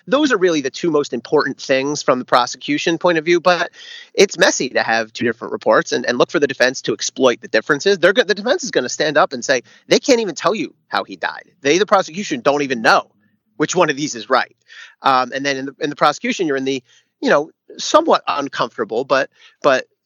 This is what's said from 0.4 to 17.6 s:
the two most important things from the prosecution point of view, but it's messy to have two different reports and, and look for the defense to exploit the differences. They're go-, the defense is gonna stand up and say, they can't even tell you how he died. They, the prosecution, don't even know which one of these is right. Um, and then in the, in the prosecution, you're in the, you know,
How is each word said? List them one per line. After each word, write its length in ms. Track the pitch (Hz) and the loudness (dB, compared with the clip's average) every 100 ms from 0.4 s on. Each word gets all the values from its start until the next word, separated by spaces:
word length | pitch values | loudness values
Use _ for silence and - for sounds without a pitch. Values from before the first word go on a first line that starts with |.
| 180 160 | 2 0
the 100 | 131 | -2
two 200 | - 175 | -4 -2
most 220 | 151 135 | 0 -2
important 480 | 120 - 156 139 127 | -6 0 0 0 -6
things 420 | - 135 139 147 | -4 -2 -2 -4
from 160 | - 127 | -2 -2
the 60 | |
prosecution 760 | 120 131 123 127 - 147 - 165 | 2 0 0 -6 -6 -4 -2 0
point 180 | 180 165 | 0 0
of 80 | |
view, 140 | 156 175 | 0 0
but 320 | 170 170 170 - - - - | 2 0 -2 -10 -20 -20 -8
it's 240 | - 196 160 | 0 0 2
messy 340 | 190 - 139 | 0 0 -2
to 120 | 110 | -2
have 300 | 110 113 110 | 0 -2 -2
two 120 | - | -4
different 280 | 120 113 107 | -4 -4 -6
reports 400 | 110 - 117 165 | -4 2 2 2
and, 120 | 135 | -4
and 140 | 120 123 | -2 0
look 140 | 156 | 0
for 80 | 170 | 0
the 80 | 143 | -2
defense 340 | 131 123 135 | 2 0 0
to 100 | - | -4
exploit 500 | 110 - - 131 117 | -4 -4 0 2 2
the 60 | 104 | -2
differences. 520 | - - 143 196 202 | -2 0 0 0 2
They're 120 | 175 | 2
go-, 120 | 208 | 4
the 100 | 190 | 2
defense 300 | 202 208 349 | 0 -2 -4
is 80 | 226 | -2
gonna 160 | 160 127 | -4 -4
stand 280 | - 156 147 | -4 0 2
up 160 | 170 | 0
and 120 | 123 | -2
say, 180 | 117 131 - - - | -2 -2 -2 -12 0
they 140 | 185 | 0
can't 180 | - 240 | 4 2
even 160 | 214 | 0
tell 200 | 147 - | -2 -2
you 200 | 214 131 _ - | -2 -6 _ -8
how 160 | 104 | -6
he 100 | 92 | -6
died. 380 | 92 - 76 - _ | -8 -8 -8 -16 _
They, 180 | 135 165 | 0 0
the 80 | 202 | 4
prosecution, 540 | 196 175 160 208 135 | 2 2 0 0 -2
don't 220 | 117 143 | 0 0
even 200 | 139 127 | 0 0
know 300 | 120 185 - _ _ _ _ - | 2 2 0 _ _ _ _ -6
which 200 | 151 180 | -2 2
one 120 | 160 | 0
of 80 | 139 | 0
these 200 | 147 117 | -6 -8
is 120 | 104 | -2
right. 280 | 127 98 _ _ - - _ | 0 0 _ _ -20 -20 _
Um, 280 | - 131 127 | 0 2 0
and 140 | 135 139 | -4 -4
then 100 | 135 | -4
in 80 | 135 | -6
the, 100 | 135 | -6
in 120 | 147 | -6
the 60 | 143 | 0
prosecution, 520 | 156 143 240 247 165 | 0 0 -4 -4 -2
you're 80 | 135 | -2
in 80 | |
the, 180 | 135 135 - _ _ - | -2 -6 -8 _ _ -4
you 100 | 285 | 2
know, 220 | 156 156 _ | 2 0 _